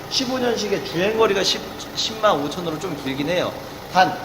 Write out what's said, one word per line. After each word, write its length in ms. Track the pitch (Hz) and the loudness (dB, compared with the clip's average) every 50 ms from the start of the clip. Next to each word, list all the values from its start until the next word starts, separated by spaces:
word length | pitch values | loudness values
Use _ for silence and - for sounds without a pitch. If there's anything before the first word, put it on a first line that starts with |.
| - - | -10 -4
십오 280 | - - 262 240 262 254 | -2 -2 -2 0 0 0
년식의 480 | 247 240 226 202 202 208 196 170 135 | 0 0 0 0 0 -2 -2 -2 -2
주행거리가 580 | - - 160 185 208 220 220 220 208 196 196 180 | -2 -2 0 0 2 4 4 4 4 4 2 2
십, 160 | - - - - - - - - - - | 2 0 -2 -4 -8 -10 -12 -12 -8 -6
십만 440 | - - - 220 208 214 208 185 147 | -4 -4 -4 -2 2 4 4 4 4
오천으로 380 | 143 147 143 185 175 165 156 151 | 2 -2 -4 -4 -4 -4 -4 -4
좀 160 | 190 156 143 - - | -4 -6 -6 -4 -4
길긴 240 | - 135 135 147 151 | -4 -2 -2 0 0
해요. 220 | 180 180 139 104 - - - - - - - - | 2 2 0 0 -2 -6 -10 -12 -12 -12 -12 2
단 160 | - 180 185 170 - - - | 4 6 6 6 4 -2 -4